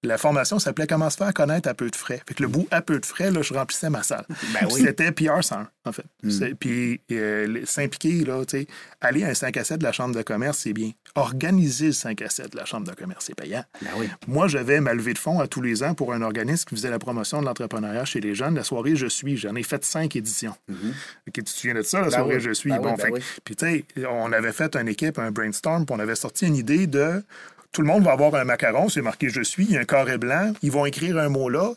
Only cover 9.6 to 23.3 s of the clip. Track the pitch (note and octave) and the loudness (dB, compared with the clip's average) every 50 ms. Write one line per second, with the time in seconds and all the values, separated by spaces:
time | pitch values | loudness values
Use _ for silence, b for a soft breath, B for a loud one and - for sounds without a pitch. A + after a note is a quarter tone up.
9.6 | - - D#3 D#3+ D#3 B2 A2 - B2+ B2 B2 A2+ A2 - A#2 G#2 A#2+ C#3+ C#3+ - | -4 -4 -2 -2 0 -2 0 -2 -2 -2 -2 -4 -4 -4 -4 -2 -2 -2 -2 -2
10.6 | - A#2 G#2 A2 A2 A2 A2 _ _ - _ D3 C#3 B2 B2+ C3 D3 E3 F#3 F#3+ | -4 -4 -4 -4 -4 -6 -6 _ _ -6 _ -2 -2 0 -2 -2 0 4 4 6
11.6 | F3 D3 B2 C3 D3+ D#3+ C#3+ - - A#2+ A2 G2+ - A2 - - B2+ - - A2+ | 4 4 2 2 2 2 2 2 -2 -4 -6 -6 -4 -6 -6 -6 -6 -10 -10 -10
12.6 | - - - A2+ - F2 F2+ - - F#2 F#2 - - - - - - D2 G2 A#2+ | -10 -8 -8 -6 -6 -8 -10 -10 -10 -10 -10 -10 -10 -10 -10 -10 -10 -8 -8 -8
13.6 | B2+ _ _ - - - E2+ G#2 A2+ G#2 F3+ - - - B2 D3 F3 G3 D3 C3+ | -8 _ _ -12 -10 -8 -6 -4 -4 -6 -6 -10 -8 -2 2 4 4 4 4 0
14.6 | B2 A#2 C#3+ D3+ D3 B2+ A#2 A#2 A2+ A#2 A#2+ - - D#3 E3 F3+ C#3+ - - - | 2 2 4 4 4 4 2 0 0 -2 -2 -2 -2 0 0 0 0 0 -2 -4
15.6 | B2+ B2 A#2 G#2+ B2+ D3+ E3+ - C#3+ A#2+ A#2+ A#2 A2+ A2+ G#2+ A#2 A2 B2 D#3 E3 | -2 -2 0 0 0 -2 -2 -2 -2 -2 -2 -2 -2 -2 -2 -2 0 0 0 0
16.6 | - - - A2 G#2+ B2+ A#2+ A2+ - B2+ A#2+ A#2 G#2+ - - D3 D3 C3+ A#2+ - | -2 -4 -6 -6 -4 -4 -4 -4 -4 -4 -4 -4 -4 -4 -2 -2 -2 -2 -2 -4
17.6 | B2 G#2+ - A2+ G#2+ G#2 G#2 A#2 C3 C3+ - C3 G#2 G#2 G2+ G2+ B2+ D3 E3+ C#3+ | -6 -6 -4 -4 -4 -4 -4 -4 -4 -4 -4 -4 -2 -2 -2 -2 0 0 0 0
18.6 | A#2+ - C#3+ A#2+ A#2 C#3 D#3+ C#3+ C3 A#2 - - - C#3 C#3+ A#2+ G#2 G#2 G2+ A#2+ | 0 -2 -4 -2 0 2 2 2 2 -2 -4 -4 -2 -2 -4 -2 -2 -4 -4 -4
19.6 | A2+ - - C3+ - - - D#3+ D#3+ D#3 - B2 G#2+ A2 - - - A2+ G#2 - | -4 -4 -4 -2 -2 -2 -2 0 -2 -2 -2 -4 -4 -4 -4 -4 -6 -6 -10 -10
20.6 | _ - G2 F2 F#2+ A2 C3 C#3 B B B B B - - - G#2 - - - | _ -12 -10 -6 -6 -6 -6 -8 B B B B B -12 -10 -8 -8 -6 -8 -6
21.6 | - B2 A#2+ A2+ G#2+ - - F#3+ G3 D#3+ A#2+ B2 B2 - B2+ B2+ A#2 A#2 A2 - | -4 -2 -2 0 0 0 0 2 2 2 2 2 4 4 2 2 2 0 -2 0
22.6 | - C#3+ C3+ B2+ - A#2 A#2 A2 B2+ A#2+ A#2+ B2 B2+ - | 0 0 0 2 2 0 0 0 0 0 0 -2 -6 -6